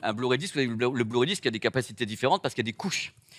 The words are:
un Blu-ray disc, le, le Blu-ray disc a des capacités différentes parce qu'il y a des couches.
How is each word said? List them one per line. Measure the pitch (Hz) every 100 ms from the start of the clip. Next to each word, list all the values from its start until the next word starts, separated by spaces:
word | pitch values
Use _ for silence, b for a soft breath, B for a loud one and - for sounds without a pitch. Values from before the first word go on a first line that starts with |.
un | 107
Blu-ray | 110 123 127
disc, | - 143
le, | 127
le | 113 123 131 110
Blu-ray | 120 139
disc | 202 127
a |
des | 113
capacités | 113 131 120 107 110
différentes | 110 131 190
parce | 135
qu'il | - 117
y |
a |
des | -
couches. | 190 - - - B